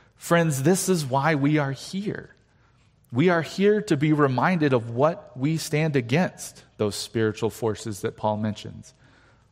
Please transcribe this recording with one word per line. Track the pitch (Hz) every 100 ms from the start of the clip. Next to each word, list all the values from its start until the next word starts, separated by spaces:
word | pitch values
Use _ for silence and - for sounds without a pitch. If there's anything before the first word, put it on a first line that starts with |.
| _ _
Friends, | - 170 165 135
this | 139 185 -
is | 180 139
why | 151 160 147
we | 143 151
are | 135
here. | 135 - 190 208 - - _ _ _ _ _ _ _ _
We | 117 180
are | 170
here | 151 - 202 214
to | 208 151
be | 156
reminded | 151 139 123 151 180 147
of | 127 113
what | 117 151 170 - 127
we | 143 160
stand | - 151 156 139
against, | 117 147 - - - - - -
those | 107 -
spiritual | - 117 110 104 110
forces | - 113 101 113 101
that | 113 -
Paul | 107 107
mentions. | 107 101 - 107 - _ _ _ _ _ _